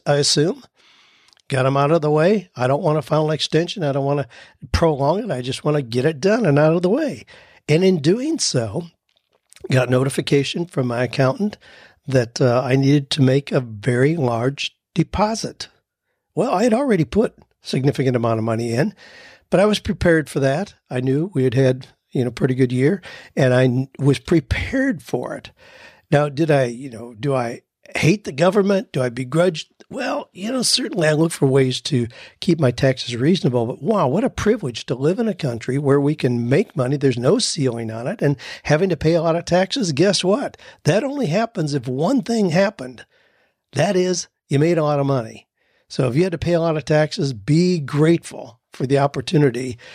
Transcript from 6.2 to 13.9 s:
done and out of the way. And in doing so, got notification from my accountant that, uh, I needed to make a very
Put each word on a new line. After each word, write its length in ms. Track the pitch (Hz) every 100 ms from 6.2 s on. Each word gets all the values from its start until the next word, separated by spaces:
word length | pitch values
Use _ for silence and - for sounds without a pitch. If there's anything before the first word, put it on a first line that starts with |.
done 240 | 190 226 190
and 120 | 143
out 160 | 156
of 60 | 170
the 80 | 180
way. 380 | 254 294 127 - - - _ -
And 160 | 151
in 140 | 190 180
doing 400 | 139 226 294 320
so, 480 | - 135 107 131 170 _ _ _ _ _ _ - -
got 200 | 131 123
notification 760 | 127 139 - - 143 139 175
from 220 | 170 - 123
my 160 | 120
accountant 560 | 127 131 131 190 208 - - - - _ -
that, 340 | 127 117 -
uh, 220 | 127 123
I 120 | 131 135
needed 340 | 135 147 139
to 100 | -
make 320 | 127 139 -
a 80 | 151
very 560 | 120 104 117